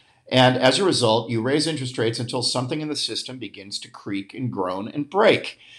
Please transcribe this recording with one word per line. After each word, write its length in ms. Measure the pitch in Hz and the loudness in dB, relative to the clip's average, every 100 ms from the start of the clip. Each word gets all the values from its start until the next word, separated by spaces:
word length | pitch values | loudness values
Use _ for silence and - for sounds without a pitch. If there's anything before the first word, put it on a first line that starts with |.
| _ _ - | _ _ 0
And 260 | 127 127 127 | 6 6 6
as 200 | 127 135 | 4 4
a 80 | 190 | 2
result, 440 | 131 120 113 120 | 2 4 2 0
you 120 | 113 | -2
raise 260 | 120 151 156 | 0 0 0
interest 300 | 151 127 - | -4 -6 -2
rates 220 | 113 117 | -2 -2
until 240 | 123 127 | -6 -4
something 380 | 113 127 123 156 | -2 -2 -2 -4
in 80 | 151 | -4
the 60 | 143 | -6
system 440 | - 107 - 127 | -6 -6 -10 -12
begins 400 | 107 101 98 - | -12 -14 -12 -12
to 100 | - | -14
creak 440 | - - 98 98 | -14 -8 -6 -6
and 180 | 110 123 | -8 -6
groan 360 | 98 90 92 107 | -4 -4 -4 -6
and 220 | 147 143 | -6 -4
break. 480 | 190 208 117 - - - | 4 4 4 0 -14 -20